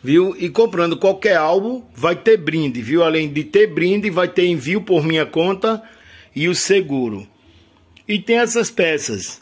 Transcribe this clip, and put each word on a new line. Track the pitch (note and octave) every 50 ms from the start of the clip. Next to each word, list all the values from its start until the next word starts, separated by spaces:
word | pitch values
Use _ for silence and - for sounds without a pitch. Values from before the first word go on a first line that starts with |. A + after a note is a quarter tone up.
| -
Viu? | B2+ D3 E3+ F#3 G3 F3+ -
E | F3
comprando | F3 C#3 - A3+ A3+ F#3 E3+ E3+ E3+ E3
qualquer | - - F#3+ F#3+ F#3+ - G#3+ F#3
álbum, | E3 D#3 D#3 F3 G3 G3 A#3 B3+ B3+ - - -
vai | A#2+ B2+ E3 F3
ter | F3 - A3+ A3+
brinde, | G3+ D#3 E3+ D#3+ D#3+ D#3 C#3 A#2+ B2 A2
viu? | G#2+ D3 E3 E3+
Além | D#3+ D#3+ D#3+ D#3 D3 C#3+
de | D3+ D3+
ter | - - G3+ G#3+
brinde, | G3+ D#3 D#3 E3 F3+ G3 G#3 G3 G#3+
vai | E3 F3+ F3+
ter | F3 - - F3+
envio | F3+ F3 D3+ A#2+ C#3+ F3+ G#3+
por | - - F#3 E3 D3
minha | D#3+ D#3+ D#3 D3+
conta | C#3+ - D#3+ E3 F#3 G3 F#3+ - A3 A3+ A3 A3 - - - - - - - - _ _
e | C3+ D#3
o | F3 F3+
seguro. | - - - F#3+ G3+ F#3 D3+ C#3 C3+ B2+ A2+ G#2 G2 G#2 - _ _ _ _ _ - _ _ _ _ _ _ _ - _
E | - G#3
tem | G3+ - - A#3 A#3
essas | A#3+ A#3 A#3 A#3 G#3+ -
peças | - - F#3+ E3 D#3 C#3+ D3 - A2 G2 F2+ - - -